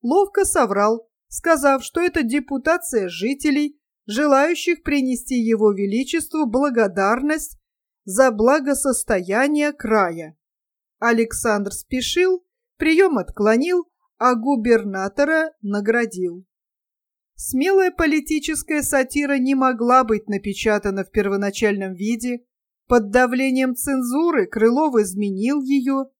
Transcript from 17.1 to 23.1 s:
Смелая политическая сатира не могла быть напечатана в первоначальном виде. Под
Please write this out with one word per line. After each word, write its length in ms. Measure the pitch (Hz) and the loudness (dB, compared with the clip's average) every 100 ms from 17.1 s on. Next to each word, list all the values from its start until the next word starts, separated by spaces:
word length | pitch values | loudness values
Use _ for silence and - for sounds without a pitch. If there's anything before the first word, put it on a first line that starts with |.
| _ _ | _ _
Смелая 560 | - - 254 330 392 370 | -14 -6 -2 2 4 2
политическая 920 | 359 330 311 294 311 294 302 - 302 | 0 0 0 0 -4 -4 -8 -4 -4
сатира 560 | 285 277 262 285 285 277 | 0 0 0 -2 -2 0
не 160 | 254 | 2
могла 500 | 269 262 240 240 254 | 2 0 0 2 4
быть 240 | 247 214 - | 4 -2 -2
напечатана 760 | 202 202 196 226 208 202 196 | -6 -6 -4 0 0 -2 -4
в 60 | 185 | -4
первоначальном 840 | 214 202 196 202 202 220 202 190 | -2 -2 -2 -2 -2 -2 0 -6
виде. 500 | 185 208 233 247 247 _ _ _ _ _ | -6 -4 -4 -4 -8 _ _ _ _ _
Под 220 | 240 202 | 2 4